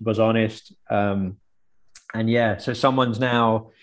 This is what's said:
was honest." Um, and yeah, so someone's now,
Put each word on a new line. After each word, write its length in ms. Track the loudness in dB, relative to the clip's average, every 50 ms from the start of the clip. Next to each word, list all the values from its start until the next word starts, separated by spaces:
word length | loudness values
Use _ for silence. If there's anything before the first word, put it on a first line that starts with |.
| -4
was 160 | -2 0 2
honest." 560 | 2 2 4 2 2 0 -2 -8 -16 -20 -20 _ _ -4
Um, 480 | -2 0 0 0 0 -2 -4 -6 -8 -10 _ _ _ _ _ _ _ _ _ _ -20 -20 -18 -10 -6
and 160 | -4 -2 0
yeah, 300 | 2 2 2 2 0 -2
so 160 | -4 -6 -2
someone's 440 | 0 2 2 2 2 0 0 0 -2
now, 520 | -2 0 2 2 2 2 0 0 -4 -8 _ _